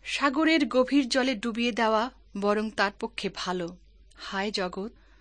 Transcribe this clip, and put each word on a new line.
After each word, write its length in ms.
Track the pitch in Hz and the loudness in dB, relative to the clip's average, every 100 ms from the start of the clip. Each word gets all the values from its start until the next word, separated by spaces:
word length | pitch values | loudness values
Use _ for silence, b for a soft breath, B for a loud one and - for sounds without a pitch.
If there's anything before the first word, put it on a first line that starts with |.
সাগরের 640 | - - 277 269 320 320 254 | -6 0 0 2 4 4 4
গভীর 420 | 254 254 277 247 | 2 4 4 4
জলে 260 | 269 254 226 | 0 0 -2
ডুবিয়ে 360 | 240 220 240 | -4 -2 -2
দেওয়া 400 | 233 220 220 247 - - 202 | 2 2 2 0 -6 -14 -4
বরং 280 | 202 208 220 | 0 0 0
তার 200 | 208 202 - | 0 -2 -2
পক্ষে 300 | 226 - 190 - | -10 -6 -8 -6
ভালো। 420 | - 180 170 180 - - - - | -6 -4 -6 -10 -20 -20 -20 -18
হায় 360 | - 196 208 | -8 -4 -4
জগৎ, 400 | 202 180 190 214 b b b | -4 -4 -6 -10 b b b